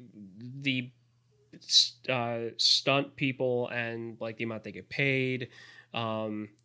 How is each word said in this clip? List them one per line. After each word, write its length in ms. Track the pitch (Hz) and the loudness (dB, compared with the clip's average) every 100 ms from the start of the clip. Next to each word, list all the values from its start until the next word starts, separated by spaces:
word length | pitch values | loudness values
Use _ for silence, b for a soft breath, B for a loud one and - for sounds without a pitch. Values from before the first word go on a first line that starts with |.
| 123 107 98 95 120 135 | -20 -20 -18 -16 -14 -4
the 300 | 139 131 123 - _ _ _ _ _ - | -2 -2 -4 -12 _ _ _ _ _ -20
s-, 380 | - - - - - | 2 4 4 0 -2
uh, 420 | 127 117 117 117 - | 0 0 -2 -4 0
stunt 580 | - - - 135 139 - | 4 4 4 4 2 0
people 520 | 139 127 131 123 120 | -2 2 2 2 0
and, 500 | 120 117 117 113 110 | -2 -4 -4 -8 -6
like, 160 | 113 110 | -8 -4
the 80 | |
amount 180 | 117 110 | -4 -4
they 80 | 107 | -8
get 180 | 92 - | -12 -6
paid, 580 | - 139 131 131 127 123 B B B B | 0 2 2 0 -2 -6 B B B B
um, 560 | 113 113 110 110 107 104 - | -4 -2 -2 -2 -4 -8 -14